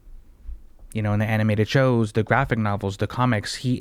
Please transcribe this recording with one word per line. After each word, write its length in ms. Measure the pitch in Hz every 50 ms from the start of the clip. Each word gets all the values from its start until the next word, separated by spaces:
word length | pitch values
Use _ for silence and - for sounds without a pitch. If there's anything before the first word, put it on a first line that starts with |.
| - - - - - - - - - - - - - - - - - -
You 100 | - 110
know, 100 | 107 104 104
in 40 | 104
the 80 | 107
animated 400 | 110 110 110 107 110 104 107 107
shows, 460 | - - 139 131 131 123 117 113 104
the 100 | - 110
graphic 380 | 104 - 113 123 135 131 131 113
novels, 380 | 107 101 101 98 101 98 95 -
the 100 | 107 -
comics, 480 | - 127 127 123 113 104 98 - -
he 180 | - - 123 123 -